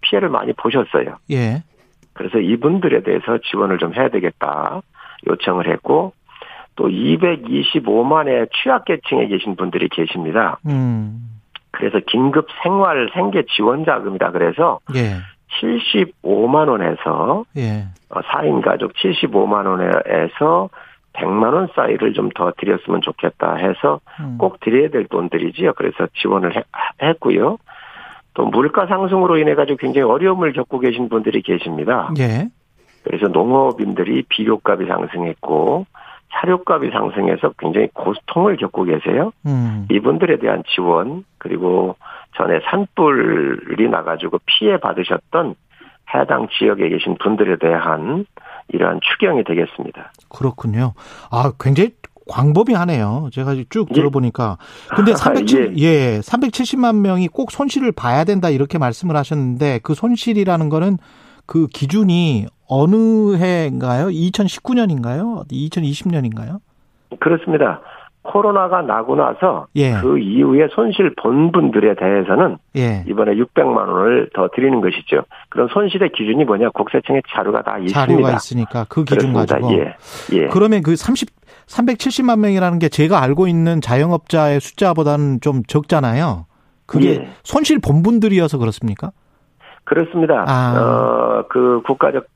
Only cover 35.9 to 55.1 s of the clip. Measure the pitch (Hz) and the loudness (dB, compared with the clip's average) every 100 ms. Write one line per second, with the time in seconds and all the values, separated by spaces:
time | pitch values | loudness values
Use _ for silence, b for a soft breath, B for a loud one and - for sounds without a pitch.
35.9 | B B B _ - 175 180 180 165 131 | B B B _ -6 -2 -2 0 -2 0
36.9 | 107 107 101 92 87 - - 120 104 107 | -2 -4 -2 -2 0 -2 -4 -2 0 -2
37.9 | - 87 101 - 170 202 95 98 - 90 | -2 -6 -6 -4 0 0 0 -4 -4 -2
38.9 | 78 - 117 202 - 147 131 117 107 101 | -2 0 -2 -2 -6 -4 -2 -2 -4 -2
39.9 | 101 117 160 180 - 113 92 - - 87 | 0 2 0 2 0 0 -2 -2 -2 2
40.9 | 82 107 170 196 _ 90 92 90 92 92 | 0 0 -8 -14 _ -8 -4 0 0 0
41.9 | - B B B - 90 87 - 190 196 | -6 B B B -4 0 0 0 -2 -2
42.9 | - 156 131 113 101 69 - - - 117 | 0 2 2 0 0 0 -4 -6 -2 0
43.9 | 87 82 82 85 - - - 214 190 98 | 0 -2 -6 -4 -6 -2 0 2 0 -2
44.9 | 92 90 - - 165 147 - _ b b | -4 -4 -4 -2 -4 -4 -8 _ b b
45.9 | b - 135 139 135 113 - 110 101 85 | b -4 -2 0 -2 -2 0 0 2 0
46.9 | 87 92 85 101 107 98 85 82 82 82 | -2 -4 -2 -2 0 0 2 0 0 -2
47.9 | 78 87 165 202 - B B - - 90 | -4 -4 -4 -6 -14 B B -8 -2 0
48.9 | 85 - - 196 143 98 85 78 - - | 0 -4 0 0 0 0 -2 -2 -6 -12
49.9 | - - _ _ - 131 127 117 107 127 | -14 -20 _ _ -4 -4 -4 -4 -2 -2
50.9 | - B B B 120 135 - 135 139 226 | -4 B B B -2 -2 0 0 2 2
51.9 | - - _ - - 143 156 240 208 175 | -2 -20 _ -10 0 2 4 4 2 2
52.9 | 143 104 123 147 131 131 135 120 220 196 | 0 0 -2 -6 -6 -4 -4 -4 -4 0
53.9 | 147 143 135 123 - 113 90 B B B | 2 2 2 0 -2 -4 -6 B B B
54.9 | - 208 | 2 4